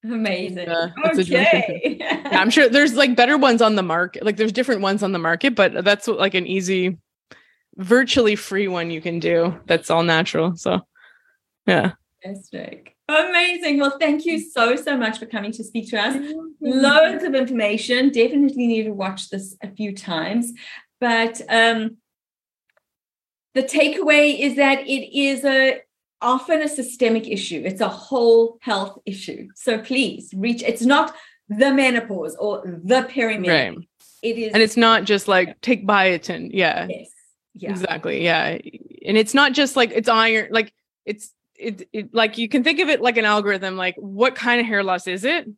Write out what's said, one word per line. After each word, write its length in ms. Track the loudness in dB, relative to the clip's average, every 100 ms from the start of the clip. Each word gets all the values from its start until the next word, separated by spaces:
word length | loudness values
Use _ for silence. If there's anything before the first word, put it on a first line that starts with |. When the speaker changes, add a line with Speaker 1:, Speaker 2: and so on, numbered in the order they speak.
Speaker 1:
Amazing. 640 | -6 -4 -2 -4 -6 -8 -4
Speaker 2:
Uh, 220 | -2 -4 -2 0
it's 120 | 2
a 40 |
dream 200 | 2 4 6
come 160 | 4
true. 120 | 2 -4
Speaker 1:
Okay. 220 | -4 -4
<laughs> 320 | -6 -6 0
Speaker 2:
Yeah, 80 | 2
I'm 100 | 4
sure 200 | 6 6
there's, 240 | 6 4
like, 220 | 4 2 4
better 220 | 4 6
ones 240 | 4 4
on 140 | 4 2
the 80 |
market. 400 | 0 -2 -2 -2
Like, 140 | -4 0
there's 140 | -2
different 300 | 0 -2 0
ones 200 | 0 -2
on 100 | -2
the 80 | -2
market, 360 | -2 0 0 2
but 280 | 2 2
that's 240 | 0 0 0
what, 100 | -2
like, 140 | 0
an 120 | 0 -2
easy, 520 | -4 -2 -2 -2 -4 _ _ _ -20 _ _ _ -16
virtually 580 | 2 2 4 2 2 0
free 320 | -4 -4 -2
one 240 | -2 -4
you 100 | -6
can 180 | -6 -4
do 400 | 0 2 0 -4 -2
that's 240 | -2 2
all 140 | 0
natural. 520 | 2 2 0 -2 -2 -2
So, 260 | -2 -2 -4 _ -20 _ _ _ _ _ 0
yeah. 280 | 2 2 -4 _ _
Speaker 1:
Fantastic. 720 | -16 -14 -14 -14 -14 -16 -20 _ -2
Amazing. 720 | 0 2 2 0 -2 -2 0
Well, 180 | 0 0
thank 260 | 0 0 -2
you 140 | -4
so, 360 | -4 0 2 0
so 220 | -2 -2
much 200 | -2 -6
for 60 | -8
coming 260 | -8 -8
to 100 | -10
speak 260 | -8 -8 -6
to 60 | -4
us. 140 | -2 -4
Speaker 2:
You're 200 | -8 -10
welcome. 200 | -14 -8
Speaker 1:
Loads 640 | -2 2 4 6 4 2
of 100 | -2 0
information. 760 | 0 0 0 -2 -2 2 2
Definitely 580 | 2 2 4 2 2 0
need 160 | 0
to 80 | -2
watch 360 | -4 -6 -6 -10
this 260 | -12 -12 -16
a 80 | -18
few 240 | -10 -8 -8
times. 560 | -8 -6 -2 -4 -4 -8 -18 -20 _ _
But, 420 | 0 0 0 -4 -2
um, 480 | 2 4 2 -4 -8 _ _ _ _ _ _ _ _ _ _ _ _ _ _ _
the 100 | -4
takeaway 720 | -2 0 0 0 2 4 4 2
is 160 | -2 2
that 240 | 2 0 -2
it 300 | -6 -4 -2
is 260 | -2 0
a, 380 | 0 2 2 0 _ _ _ _
often 400 | -2 -2 0 0
a 60 | 0
systemic 600 | -4 -10 0 2 2 -2
issue. 340 | -8 -6 -6 -8
It's 160 | -4
a 60 | -4
whole 720 | -6 -6 0 6 6 4 -2
health 380 | -4 -4 -4 -10 -14
issue. 420 | -14 -12 -14 -16 -8
So 240 | -4 -4
please 520 | -2 -2 -2 -6 -12 -6
reach, 260 | -4 -2
it's 180 | -4 -2
not 320 | 2 2 0 -6 -20 _ _
the 240 | 0 2
menopause 600 | 4 2 0 -4 -8 -8 -6
or 260 | -6 -6 -10
the 380 | -12 0 0
perimenopause. 440 | 2 -2 -2 -2 2 2 0 -6
Speaker 2:
Right. 100 | -18 _ _ _
Speaker 1:
It 160 | -6 -4
is. 160 | 0
Speaker 2:
And 80 | 2
it's 160 | 4 4
not 280 | 4 4 2
just, 220 | -2 2
like, 320 | 2 2 -4
take 260 | -2 0 2
biotin. 600 | 2 2 0 -6 -10 -6
Yeah. 360 | 0 0 0 -6
Speaker 1:
Yes. 200 | -12 -16 _ _ _ _
Yeah. 160 | -16 -10
Speaker 2:
Exactly. 520 | -8 -6 -6 -6 -4
Yeah. 340 | 0 0 -2 -6 -12 -20 -20 -16 0
And 120 | 2
it's 160 | 2
not 200 | 2 2
just, 220 | 2 0 2
like, 160 | 0
it's 160 | 0 2
iron, 400 | 4 4 2 0
like, 220 | -2 -2 _ _ _ -12
it's, 280 | -12 -14 _ _ _
it, 320 | -12 -12 -12
it, 200 | -12 -4
like, 240 | 0 0 -2
you 120 | -2
can 140 | 0
think 160 | 2 0
of 100 | 0
it 120 | 2
like 160 | 0 0
an 80 | 2
algorithm, 520 | 0 0 -4 -4 -4
like, 180 | -6 -6
what 380 | -14 0 0 0
kind 240 | 0 0
of 80 | 0
hair 160 | -2
loss 240 | -2 -4 -4
is 160 | -6
it? 240 | -2 -4 -6